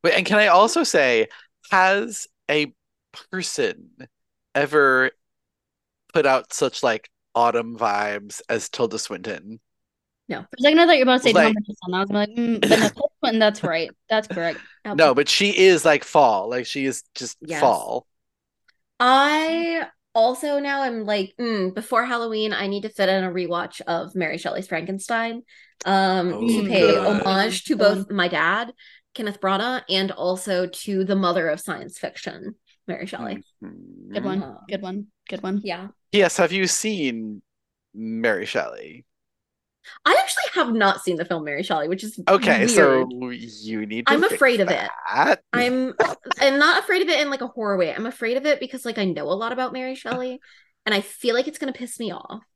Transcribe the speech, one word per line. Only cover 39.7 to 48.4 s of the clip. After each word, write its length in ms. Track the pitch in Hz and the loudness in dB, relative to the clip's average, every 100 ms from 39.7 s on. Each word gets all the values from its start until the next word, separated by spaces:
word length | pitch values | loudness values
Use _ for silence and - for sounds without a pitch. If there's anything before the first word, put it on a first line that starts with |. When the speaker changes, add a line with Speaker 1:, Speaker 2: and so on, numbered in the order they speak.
| _ - - - | _ -20 -4 2
Speaker 2:
I 100 | 539 | 2
actually 220 | 762 - 719 | 2 -2 -4
have 200 | - 269 | -2 0
not 280 | 226 202 - | 2 2 2
seen 160 | - 170 | -2 -4
the 80 | 170 | -2
film 180 | 170 | -4
Mary 180 | 151 143 | -4 -6
Shelley, 280 | 190 160 151 | -4 -2 -2
which 160 | 190 214 | -6 -8
is 120 | - - | -6 2
Speaker 1:
Okay, 300 | 196 208 131 | 2 4 2
Speaker 2:
weird. 100 | 214 | 4
Speaker 1:
so 600 | 220 143 131 127 123 127 | 6 6 4 0 -6 -10
you 540 | 120 117 107 107 110 107 | -10 -14 -16 -10 -8 -6
need 220 | 110 240 | -4 2
to 60 | |
Speaker 2:
I'm 80 | 294 | 2
Speaker 1:
fix 120 | 381 415 | 2 2
Speaker 2:
afraid 260 | 262 233 | 2 2
of 80 | 185 | 0
it. 200 | 156 - - - | 0 -4 -10 -6
Speaker 1:
that. 320 | - 285 - _ | 0 2 2 _
Speaker 2:
I'm, 420 | 247 247 254 262 - 220 - 247 - | -2 0 0 -4 0 -2 -2 -8 2
I'm 180 | 269 277 | 2 4
not 240 | 302 349 | 4 4
afraid 180 | 403 370 | 0 0
of 80 | 339 | 2
it 100 | 302 | 0
in, 100 | 294 | 0
like, 120 | 277 | -4
a 60 | 254 | -8
horror 280 | 247 214 196 | -6 -2 0
way. 160 | 170 | 0
I'm 120 | - 220 | -2 -8
afraid 320 | 247 226 | -6 -4
of 80 | 254 | -2